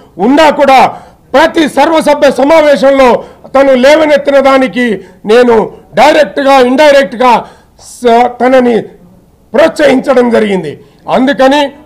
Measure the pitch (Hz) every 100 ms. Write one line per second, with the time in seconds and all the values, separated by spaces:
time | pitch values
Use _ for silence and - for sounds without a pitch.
0 | - - 208 294 311 226 277 262 196 -
1 | - _ _ 262 320 330 302 - 302 320
2 | 294 285 285 254 277 330 302 277 269 269
3 | 262 208 - - - 269 277 254 262 311
4 | 311 285 285 277 269 269 262 240 240 196
5 | - - 196 233 247 226 175 - - -
6 | 269 311 294 - 277 269 247 269 302 277
7 | 208 214 247 226 - - _ _ - -
8 | 240 233 247 247 247 262 247 220 - -
9 | - _ _ _ _ 226 320 - 285 254
10 | - 247 247 226 214 185 156 - - _
11 | - 180 262 254 262 294 285 -